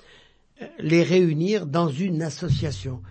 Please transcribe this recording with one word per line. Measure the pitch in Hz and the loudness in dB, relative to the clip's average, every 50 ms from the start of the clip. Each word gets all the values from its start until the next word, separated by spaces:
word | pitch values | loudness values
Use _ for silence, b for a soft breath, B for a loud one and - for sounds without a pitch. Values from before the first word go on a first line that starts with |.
| b b b b b b b b b b _ - | b b b b b b b b b b _ -18
euh, | - - - - | -18 -16 -12 -6
les | - 151 160 170 160 | -2 2 4 4 4
réunir | 135 180 185 180 165 156 151 165 196 220 202 175 | 4 4 4 4 4 2 2 0 0 0 -2 -2
dans | 143 139 170 170 156 | -2 0 0 0 0
une | 127 143 196 190 170 151 | 0 -2 -2 -2 -2 -2
association. | 165 156 - - 185 156 - - 165 151 135 - - 135 127 127 B B | -4 -4 -6 -6 -2 0 0 0 0 -4 -6 -6 -8 -8 -10 -10 B B